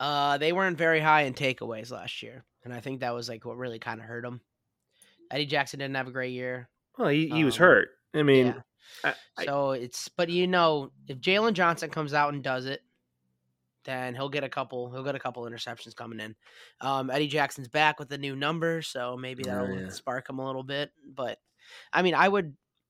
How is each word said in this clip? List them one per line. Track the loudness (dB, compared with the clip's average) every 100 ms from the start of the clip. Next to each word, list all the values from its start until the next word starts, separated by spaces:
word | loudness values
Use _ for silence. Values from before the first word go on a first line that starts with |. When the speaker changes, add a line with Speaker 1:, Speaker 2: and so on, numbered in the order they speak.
Speaker 1:
uh, | 0 2 2 4
they | 2
weren't | 2 0 2
very | 4 4
high | 6 6
in | 4
takeaways | 0 -2 -2 -6 -8 -10
last | -12 -10 -12
year, | -14 -18 _ _
and | -16
I | -12
think | -10 -6
that | -4
was, | -4 -8
like, | -10
what | -10 -8
really | -8 -8
kinda | -8 -10
hurt | -10 -10
'em. | -10 -12 _ _ _ _ _ _ _ _ -8
Eddie | -4 0
Jackson | 0 -2 -6
didn't | -4 -4
have | -4
a |
great | -4 -4
year. | -4 -6 -8 -12 _ _ -2
Speaker 2:
Well, | 2
he, | 2 2
he | 4
was | 2 8
Speaker 1:
Um, |
Speaker 2:
hurt. | 8 8 6 _ _
I | 2
mean, | 8 8 6
Speaker 1:
yeah. | 2 -10 _ -20 -4
Speaker 2:
I, | -4 -4 -12 -8
I |
Speaker 1:
So | -4 0 0
it's, | -2 -6 -10 -8
but, | -2 0
you | 2 4
know, | 6 6 4 -4 _ -14
if | -4
Jalen | 2 4 2
Johnson | 4 2 2 -4
comes | -4 -2
out | 2 2
and | 0
does | -2 -4 -4
it, | -8 _ _ _ _ _ _ _ _ _ _
then | -10 -8 -6
he'll | -6 -6
get | -4
a | -6
couple, | -6 -6 -8 -8
he'll | -8
get | -6
a | -6
couple | -6 -8
interceptions | -10 -10 -12 -12 -16
coming | -14 -12 -10
in. | -12 -14 _ -20 -20 -6
Um, | -2 -2 0
Eddie | 0 0
Jackson's | 0 0 -4 -4
back | 2 2 2
with | -10
the | -8
new | -8
number, | -4 -2 0 -2 -2
so | -6 -6 -6 -6
maybe | -10 -8
that'll | -4 -4 -4
Speaker 2:
Oh, | -6
yeah. | -8
Speaker 1:
spark | -10 -6 -6 -6
him | -8
a | -6
little | -6
bit. | -6 -6 -6 _ -18
But, | -8 -8 -8 _ _ -20 -20 -2
I | 2
mean, | 2
I | 4 4
would, | 4 -2 -10 _ _